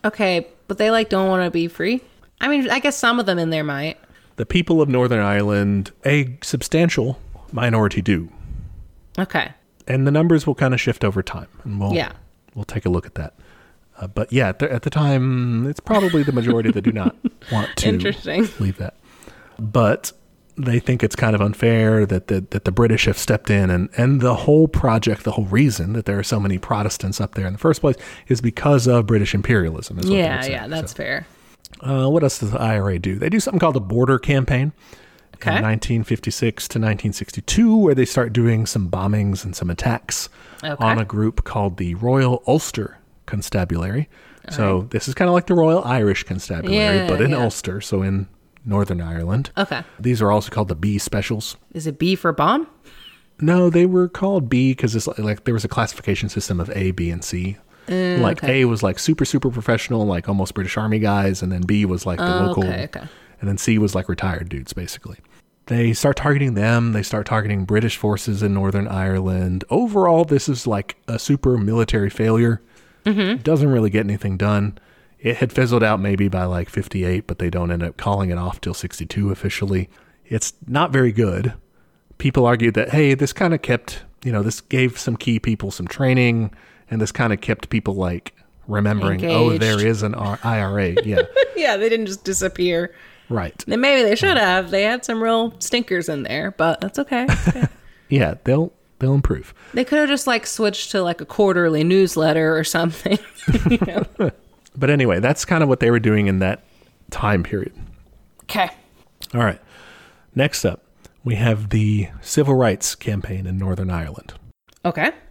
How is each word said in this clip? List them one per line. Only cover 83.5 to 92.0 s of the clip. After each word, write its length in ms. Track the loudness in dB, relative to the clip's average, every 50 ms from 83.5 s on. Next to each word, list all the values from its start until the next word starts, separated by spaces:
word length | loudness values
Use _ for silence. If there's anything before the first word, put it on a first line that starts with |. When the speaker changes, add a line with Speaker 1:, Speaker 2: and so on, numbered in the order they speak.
| 0 0
Speaker 2:
kept, 440 | 0 -2 -2 -2 -2 -8 -16 -16 -16 -20 -20 _ -6
you 80 | -4 -2
know, 100 | 0 -2
this 180 | -2 -4 -6
gave 380 | -8 _ 0 0 0 0 0 -4
some 180 | -6 -4 -4
key 220 | -4 -2 -2 -2 0
people 320 | 0 -2 -2 -2 -4 -8
some 160 | -8 -8 -10
training, 640 | -10 -4 -2 0 2 4 4 2 2 2 0 -2 -4 -6 -12 -20 -20 -20 _ _ _
and 100 | -4 -2
this 120 | -2 -4 -2
kinda 240 | -2 0 0 0
kept 340 | -2 -2 -4 -4 -4 -4 -4
people, 240 | -4 -2 -2 -2 -4
like, 400 | -2 -2 -2 -4 -6 _ -14 _ _ _ _ _ -20 -10
remembering, 580 | -4 -2 0 0 2 0 0 0 0 -2 0 0
"Oh, 200 | 0 2 4 4 4 2
Speaker 1:
Engaged. 100 | 2 2
Speaker 2:
there 240 | 0 2 2 2
is 160 | 0 0 0 -2
an 120 | -4 -4
R-, 240 | -4 -4 -6 -6 -4 -4
I 180 | -2 -2 -2
R 180 | -2 -2 0 0
A." 160 | 0 0 0 0 0
Yeah. 180 | 0 0 0 0 0 0 0
Speaker 1:
<laughs> 180 | 0 0 0
Yeah, 200 | -2 0 0 0
they 120 | 2 2 0
didn't 160 | 0 0